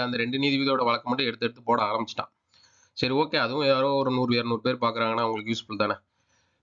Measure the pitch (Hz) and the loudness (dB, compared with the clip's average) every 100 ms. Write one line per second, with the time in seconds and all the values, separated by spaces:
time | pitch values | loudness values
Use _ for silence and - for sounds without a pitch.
0 | 123 120 117 135 143 135 135 135 120 117 | 0 -2 -2 0 0 2 2 2 2 0
1 | 123 127 127 113 120 123 117 117 104 110 | 0 -2 -2 -2 -4 -4 0 2 2 0
2 | 113 - - _ _ _ _ _ _ - | -4 -6 -10 _ _ _ _ _ _ -6
3 | 131 135 151 156 117 139 139 131 139 139 | 0 0 0 0 0 0 2 2 2 2
4 | 135 127 123 120 117 113 127 123 117 113 | 2 0 2 2 0 -2 -2 0 -2 0
5 | 113 113 113 110 107 113 - 104 104 101 | 0 0 0 -2 -4 -6 -6 -2 -2 -2
6 | _ _ _ _ _ _ | _ _ _ _ _ _